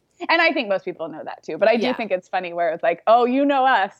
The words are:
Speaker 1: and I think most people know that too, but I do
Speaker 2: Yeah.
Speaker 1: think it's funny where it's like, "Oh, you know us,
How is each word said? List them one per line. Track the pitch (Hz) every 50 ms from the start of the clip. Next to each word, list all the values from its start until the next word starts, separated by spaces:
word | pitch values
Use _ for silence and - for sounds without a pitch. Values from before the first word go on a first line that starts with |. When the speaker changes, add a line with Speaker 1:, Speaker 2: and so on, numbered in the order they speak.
| _ _ _ - 349 -
Speaker 1:
and | 320 339
I | 339 330
think | 269 302 240 202
most | 196 180 -
people | 185 170 - 160 170
know | 156 151 -
that | - - - -
too, | - 160 160
but | 196
I | 220 233
do | 233 226
Speaker 2:
Yeah. | 254 254
Speaker 1:
think | 254 226 202
it's | - 180 -
funny | _ - 185 180 170 170
where | 170 170 165
it's | 160 170
like, | - 165 175 170 -
"Oh, | 214 226 247 240
you | 247 247 269 285
know | 285 285 262 262
us, | 262 254 202 190 202 -